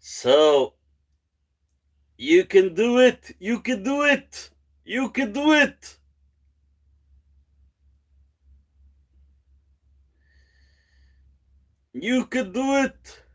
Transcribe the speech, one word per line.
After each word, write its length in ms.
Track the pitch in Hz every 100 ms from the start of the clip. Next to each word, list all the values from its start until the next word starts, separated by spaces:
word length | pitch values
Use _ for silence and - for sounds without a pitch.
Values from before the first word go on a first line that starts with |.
So, 720 | - - 120 139 156 143 127 _ _ _ _ _ _ _ _ _ _ _ _ _ _ _
you 280 | 127 170
can 300 | 185 196 185
do 240 | 170 233 240
it. 360 | 254 - - -
You 220 | 185 233
can 220 | 196 247
do 200 | 196 277
it. 480 | 294 277 - - - _ _ _
You 260 | - 220 262
can 220 | - 262
do 200 | 208 285
it. 460 | 302 285 - - - _ _ _ _ _ _ _ _ _ _ _ _ _ _ _ _ _ _ _ _ _ _ _ _ _ _ _ _ _ _ _ _ _ _ _ _ _ _ _ _ _ _ _ _ _ _ _ _ _ _ _ _ _ _ _ _ _ _ _
You 340 | 123 180 254 233
can 260 | 247 202
do 240 | 185 269 277
it. 460 | 269 - - - _